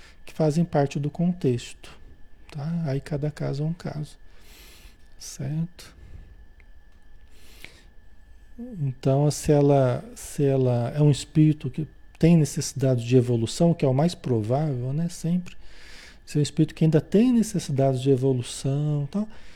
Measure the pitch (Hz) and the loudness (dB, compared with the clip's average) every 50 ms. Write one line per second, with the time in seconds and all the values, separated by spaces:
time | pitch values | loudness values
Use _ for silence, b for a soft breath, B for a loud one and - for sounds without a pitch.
0 | b b b b b - - - 160 156 143 165 170 165 - 156 143 139 - 156 | b b b b b -18 -2 0 2 2 4 2 0 2 2 0 0 2 0 -4
1 | 143 147 - - 170 180 180 - - 135 123 120 - - - - - - - - | -4 -4 -2 0 -2 -2 0 0 0 0 0 0 -4 -10 -16 -18 -18 -20 -20 -20
2 | - - - - - - - - - - - 151 139 160 170 170 165 151 - 208 | -20 -20 -18 -18 -18 -18 -18 -20 -20 -16 -12 -10 -6 -6 -4 -4 -2 -2 -2 -4
3 | - - 160 143 139 151 143 - 147 135 143 135 147 160 170 - - - 143 151 | -4 -4 -6 -4 -4 -4 -4 -4 -4 -4 -4 -2 -4 -4 -4 -6 -8 -8 -8 -8
4 | 151 - - - b b b b b b b b b b b b b b b b | -10 -10 -12 -18 b b b b b b b b b b b b b b b b
5 | - - - - - - - - 143 131 151 160 165 175 - - - - - b | -20 -20 -20 -18 -16 -16 -12 -10 -8 -6 -4 -4 -6 -6 -8 -16 -20 -20 -20 b
6 | b b b b b b b b b b - - - - - - - - - - | b b b b b b b b b b -20 -20 -20 -20 -20 -20 -20 -20 -20 -20
7 | - - - - - B B B B B B B B B B B B B B - | -20 -20 -20 -20 -20 B B B B B B B B B B B B B B -20
8 | - - - - - - - - - - - - 233 254 247 185 143 135 127 - | -20 -20 -20 -20 -20 -20 -20 -20 -20 -20 -16 -16 -14 -14 -8 -6 -6 -6 -6 -2
9 | - 139 135 139 147 151 139 - - 156 151 143 143 143 143 139 135 127 123 - | 0 2 2 4 4 2 0 0 2 2 4 4 6 4 4 4 4 2 0 -2
10 | - - - - - - - - 147 139 135 135 131 123 123 120 120 120 143 147 | -6 -12 -16 -16 -16 -14 -4 0 0 2 2 2 2 2 2 0 -2 -2 0 2
11 | 151 147 139 - - - - 160 156 156 147 147 - 135 - - 156 - - - | 4 4 4 2 -2 -2 2 4 4 4 4 2 -4 -8 -8 -8 -10 -10 -10 -20
12 | - - - - - 165 175 165 151 143 - - 131 - - 131 131 131 131 120 | -20 -20 -4 2 4 6 6 6 4 2 0 -6 -6 -6 -4 -2 0 0 0 0
13 | 117 120 127 131 117 120 123 117 113 113 - - 170 170 160 - - 135 131 135 | 0 4 4 4 4 4 2 0 0 -2 0 2 2 2 2 2 2 2 2 4
14 | 151 175 - - - - 123 113 107 107 123 139 156 156 139 123 120 127 139 156 | 2 0 0 -4 -4 -2 0 0 0 0 0 0 0 -2 -2 -4 -4 -4 -2 -2
15 | 170 170 - - - 165 175 180 175 - - B B B B B B B B B | -4 -4 -6 -6 -2 -2 -2 0 -2 -4 -12 B B B B B B B B B
16 | B B B B B - - 147 147 - - - 156 147 - - 165 160 156 156 | B B B B B -4 -2 0 0 0 2 2 0 0 2 2 2 4 4 4
17 | - - - 190 233 254 247 233 214 - - 175 - - 147 131 135 135 135 127 | 2 4 4 4 6 6 4 4 2 2 -2 -6 -4 -2 0 2 2 2 2 2
18 | 127 135 139 123 127 135 135 127 117 - - - - 135 135 143 147 151 151 147 | 4 2 2 4 4 2 0 0 -2 -6 -8 -6 -4 -2 -2 0 0 0 0 -2
19 | 143 139 - 196 214 214 b b b b b | -2 -4 -4 -4 -4 -4 b b b b b